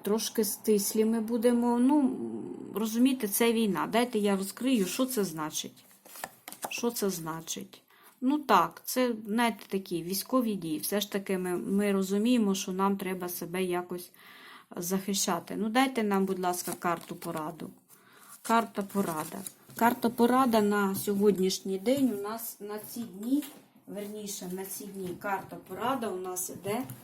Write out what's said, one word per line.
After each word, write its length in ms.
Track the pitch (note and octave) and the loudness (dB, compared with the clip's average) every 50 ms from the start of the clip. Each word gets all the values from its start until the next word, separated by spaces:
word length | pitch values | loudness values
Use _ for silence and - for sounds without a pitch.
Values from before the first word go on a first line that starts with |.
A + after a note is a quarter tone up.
| - | -2
трошки 420 | - G#3 A3 G#3 - - - A3 | 0 0 0 0 0 0 0 0
стислі 600 | G#3 - - - - G#3+ G3+ G3+ - - A3 A3 | 0 -2 -2 2 4 4 4 4 2 2 2 2
ми 160 | A3 A3+ A#3 | 2 2 0
будемо. 580 | A3 A3 A#3 A#3+ A3 B3 A#3+ A#3+ A#3+ A#3+ A#3+ A#3+ | 0 0 0 2 4 4 4 4 4 4 4 4
Ну, 380 | B3 C4 D4+ D4+ C4+ B3+ - - A#3 A#3 A#2 A2 - - - - - - - | 4 6 6 6 4 4 2 -2 -4 -6 -6 -6 -8 -8 -10 -10 -12 -8 -4
розумієте, 540 | - A3 A3 A3 A#3 B3 C4+ C4 B3+ - G3+ | -2 -2 0 2 4 4 4 4 2 0 -2
це 240 | G3 - A#3 A#3 A3+ | 2 4 4 4 4
війна. 360 | A3+ A3+ G#3 F3+ D#3 D3+ - E3 | 4 4 2 2 0 0 2 2
Дайте 260 | A3 B3 A#3+ - G#3+ | 2 2 2 2 2
я 180 | G3+ G3+ G3 | 2 2 2
розкрию, 500 | F#3+ G3 G3 - - A#3 C4 C4+ A3+ F#3+ | 2 0 -4 -6 -4 0 2 4 4 4
що 200 | F3 - - C4 | 2 0 0 0
це 180 | B3+ - A3 G3+ | 0 0 0 -2
значить. 600 | F3 D#3 D#3+ D#3 D#3 D#3 - - - - - - - - - - - - - - - - - _ - - - - - | -2 -2 -4 -6 -4 -4 -6 -8 -8 -12 -20 -20 -20 -20 -20 -20 -20 -14 -14 -14 -14 -14 -16 _ -18 -14 -10 -10 -8
Що 220 | - - - A#3+ | -6 -4 -4 -4
це 200 | A#3 - G#3+ G3 | -2 -2 -2 -2
значить? 720 | F#3 E3+ D#3+ E3 D#3+ E3 D#3+ - - G3 G3 - - - _ _ _ _ - - - _ | -2 -2 -4 -6 -6 -8 -8 -8 -10 -10 -10 -12 -16 -20 _ _ _ _ -20 -20 -10 _
Ну 180 | - B3+ D4 D4+ | 0 2 2 2
так, 440 | D4 - A3 F#3 E3 - - - - | 4 6 6 6 6 4 0 -6 -10
це, 300 | - - C4 B3+ B3 A#3 G#3+ A3 | -4 0 0 0 0 0 -2 -4
знаєте, 380 | G#3+ G#3 A#3 A#3+ A#3 G#3+ G3+ - - | -2 0 2 2 2 0 -2 -6 -4
такі 340 | - G3 F#3+ - F3+ D#3+ D#3+ | -4 -4 -4 -4 -6 -6 -4
військові 520 | E3+ F#3+ G3 - - - C4 A#3 A3+ G#3 | -4 -4 -6 -2 0 0 2 2 0 -2
дії. 240 | F#3 E3 E3 D#3 D3+ | -2 -4 -4 -4 -4
Все 220 | - - G3+ G3+ | -2 -2 -2 -2
ж 120 | G3+ - - | -2 -2 -4
таки 260 | G3+ G3 - G3 F#3 | -4 -2 -2 -2 -2
ми, 180 | F#3 F3+ F3+ | -2 -2 -2
ми 360 | F3 - - G3 G3 G#3 G3+ G3 | -2 -2 0 0 2 2 4 2
розуміємо, 600 | G3 G3 F#3 G3 G#3 G#3+ A#3+ B3+ A#3+ G#3+ G3 G3 | 2 2 2 0 2 4 4 4 4 4 4 2
що 180 | F#3+ - - F#3 | 0 -2 -4 -2
нам 240 | F#3 G3 G3 G3 | 0 2 2 2
треба 320 | G3 F#3+ F#3 F#3 F3+ F3 F3 | 0 -2 -4 -4 -4 -6 -6
себе 360 | F3+ - F3+ E3 E3+ F#3 F#3 | -6 -8 -8 -4 -2 -2 0
якось 460 | F3+ F3 F3 F3+ F3+ F3+ F3 F3 - _ - - - - - - - - - - _ - | 0 0 -2 -2 -4 -8 -10 -10 -12 _ -20 -20 -20 -20 -20 -20 -20 -20 -20 -20 _ -10
захищати. 800 | - F3 F3 F#3+ F#3+ F#3+ - G3 G3 - - F3+ E3 - - F#3 F3+ | -8 -4 -2 -2 -2 0 -2 -2 0 0 0 0 -2 -2 -6 -6 -4
Ну, 100 | G3+ A3 | -2 0
дайте 340 | G#3+ B3+ C4+ C4+ C4 B3+ A3 | 2 2 2 2 2 0 0
нам, 220 | G#3 G3+ G3 F#3+ | 2 2 2 2
будь 140 | F#3+ F#3+ F#3 | 2 0 0
ласка, 340 | F#3 F3+ F3+ F3+ - - E3+ - | 0 -2 -2 -2 -4 -6 -8 -4
карту 380 | - F3+ E3+ E3+ - - F3 | -2 -2 -2 -2 -4 -8 -12
пораду. 540 | E3+ - E3+ E3 D#3+ D#3 D#3 D#3+ D#3 - - - - _ _ - - _ _ - - - - - - - | -10 -8 -8 -6 -6 -6 -8 -8 -10 -12 -14 -14 -18 _ _ -20 -20 _ _ -20 -20 -20 -20 -20 -8 0
Карта 400 | - A3+ A#3 A3+ G3+ - G#3 G3+ | 2 2 4 2 2 -2 -6 -6
порада. 560 | G3 - G3 G3 E3+ E3 D#3 D#3 D#3+ - G3 - - - - - - - | -2 0 0 0 0 -2 -4 -6 -6 -8 -10 -10 -12 -14 -16 -20 -14 -2
Карта 340 | - - F4 - - - A#3 | 2 4 4 4 2 0 0
порада 500 | A#3+ - A#3+ A#3+ B3 B3+ C4+ B3+ A3+ A3 | 2 4 4 6 6 6 4 4 4 4
на 340 | G#3 G3+ G#3 G#3 G3 F#3+ G3 | 4 4 4 2 2 2 0
сьогоднішній 840 | G3 - - G3+ G3 G3+ G#3+ F#3+ F3 F#3 F#3+ F#3+ - - G3 F#3+ F#3+ | 0 -2 -2 0 4 6 6 6 6 4 2 0 -2 -4 -4 -4 -2
день 360 | F#3+ A3+ C4+ C#4+ C4+ B3 G#3 G3+ | 0 2 2 4 2 2 0 -2
у 40 | G3+ | -6
нас 340 | G#3 A3 A3+ A3+ - - - | -6 -8 -8 -8 -10 -12 -10
на 180 | G3+ G#3 G#3 G#3+ | -10 -10 -8 -10
ці 220 | G#3 - - A#3 | -10 -10 -12 -10
дні, 440 | A#3 F#3 F3 F#3+ G#3 A#3+ C4+ D4 D4 - - - - _ _ - _ | -10 -10 -12 -10 -2 0 0 0 0 -2 -8 -18 -20 _ _ -20 _
верніше, 600 | - F3+ G3+ G#3 G3+ G#3+ G#3+ G#3 G3 - - G3 F3+ F3+ | -12 -10 -10 -8 -8 -10 -10 -10 -10 -10 -8 -8 -8 -6
на 120 | F#3+ F#3+ | -6 -8
ці 200 | F#3+ - - G#3 | -8 -10 -10 -10
дні 240 | G3+ F#3+ G3 F#3+ F3 E3+ E3 | -12 -10 -8 -8 -8 -8 -6
карта 380 | - G3+ G3 F#3+ - - F3 F3 - - | -6 -4 -4 -4 -6 -8 -14 -16 -14 -12
порада 400 | F#3 F#3+ A3 B3 C4+ B3+ A3+ G#3 | -8 -4 -2 -2 -2 -2 -2 -4
у 80 | F#3 | -4
нас 340 | F#3 F#3 F#3 F3+ F3+ - - | -6 -6 -6 -6 -6 -6 -8
іде 320 | - E3+ F3 G3 G#3 A#3+ C4+ C4 - - | -8 -8 -6 -4 -4 -4 -4 -6 -10 -16